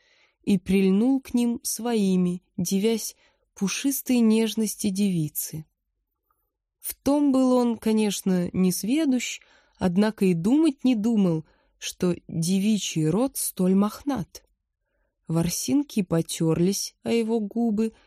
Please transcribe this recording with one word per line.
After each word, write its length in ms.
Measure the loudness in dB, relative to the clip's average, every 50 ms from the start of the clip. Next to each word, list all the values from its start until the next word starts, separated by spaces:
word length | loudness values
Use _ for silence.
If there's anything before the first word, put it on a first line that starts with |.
| _ _ _ _ _ _ _ _ _
и 140 | 0 0 0
прильнул 640 | 0 0 2 4 4 4 4 4 2 2 2 0
к 120 | -2 -2 -2
ним 260 | 0 0 0 -2 -4 -6
своими, 800 | -8 -8 -6 -4 -2 0 0 2 2 2 2 2 0 -2 -6 -10 _ _ -6
дивясь 580 | -4 -2 -2 0 0 0 0 -2 -4 -8 -12 _ _ _ _ _ _ _ _
пушистой 640 | -6 -4 -4 -4 -2 -2 -2 -4 -2 -2 0 2 4
нежности 720 | 4 4 4 4 2 0 -2 -2 -4 -4 -4 -4 -4 -4
девицы. 760 | -2 0 0 0 0 0 -2 -4 -6 -8 -10 -10 -10 -12 -14 -16 _ _ _ _ _ _ _ _ _ _ _ _ _ _ _ _ _ _ _ _ _ _
В 160 | -14 -12 -12
том 360 | -4 _ 0 2 2 2 2
был 220 | 4 4 4 4 4
он, 240 | 4 2 0 -2 -2
конечно, 720 | -2 0 2 2 2 0 -2 -2 -2 0 0 0 0 -2
несведущ, 880 | 0 0 2 2 0 0 -2 -2 0 0 2 2 0 0 -2 -4 -10 -12 -16 _ _ _ _ _ _ _
однако 480 | -2 0 2 2 2 2 2 2 2
и 80 | 2 2
думать 500 | 2 2 2 2 4 4 2 0 0 0
не 120 | 0 0
думал — 500 | 2 0 0 2 2 2 2 0 -2 -4 -8 _ _ _ _ _ _ -14
что 320 | -14 -6 -4 -2 -2 -2 -4 -6 -8
девичий 800 | -6 -4 -2 0 0 0 2 2 0 0 -2 -4 -2 -2 0 0
рот 260 | 0 0 0 -2 -4
столь 400 | -6 -6 -6 -4 -2 0 2 4
мохнат. 720 | 2 2 0 -2 -6 -6 -6 -4 -4 -6 -10 _ -20 -20 _ _ _ _ _ _ _ _ _ _ _ _ _ _ _ _ -4
Ворсинки 720 | -2 -2 0 -2 -2 -4 -4 0 0 0 0 0 -2 -4
потерлись 960 | -2 -2 -2 -2 -2 -4 -4 -2 0 0 2 2 2 0 0 -2 -6 -8 -10 _ _
о 80 | -2
его 300 | -2 0 0 0 -2 -2
губы 500 | -4 -4 -4 -2 -2 0 0 0 -2 -2 -4 _ _